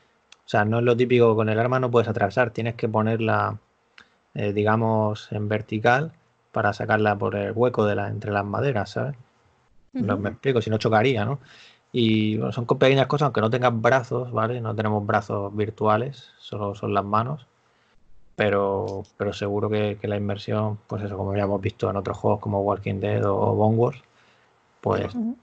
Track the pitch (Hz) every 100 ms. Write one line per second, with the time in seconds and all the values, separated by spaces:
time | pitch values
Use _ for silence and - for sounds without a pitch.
0 | _ _ _ - - 110 107 117 120 117
1 | 123 123 117 110 110 110 120 127 127 120
2 | 113 104 101 131 117 110 113 117 117 110
3 | 110 113 110 107 104 107 _ _ _ -
4 | - _ _ - 104 101 104 110 113 110
5 | 107 107 - 107 104 110 110 107 120 127
6 | 160 - _ _ _ - 107 98 110 110
7 | 107 101 104 104 101 107 123 123 104 101
8 | 101 107 107 101 101 104 139 117 92 120
9 | 123 139 - _ _ _ _ _ _ 262
10 | 101 101 101 - 135 123 107 110 120 107
11 | 127 117 107 139 - - - _ _ 127
12 | 113 110 107 110 131 123 120 135 131 139
13 | 127 143 147 113 107 123 123 117 117 131
14 | 123 123 123 110 113 123 113 104 110 107
15 | 101 107 - 104 101 104 107 - 107 107
16 | 135 139 - - - 107 101 101 104 101
17 | 101 104 120 151 - _ _ _ _ _
18 | _ - - - 107 101 98 98 98 98
19 | - - 101 101 101 104 104 107 104 104
20 | 104 104 101 101 - 107 107 107 - 104
21 | 104 98 98 101 98 98 98 - 101 98
22 | 95 95 110 107 110 101 101 101 104 98
23 | 104 107 104 98 107 104 107 113 123 147
24 | _ _ _ _ _ _ _ _ - 101
25 | - 247 220 269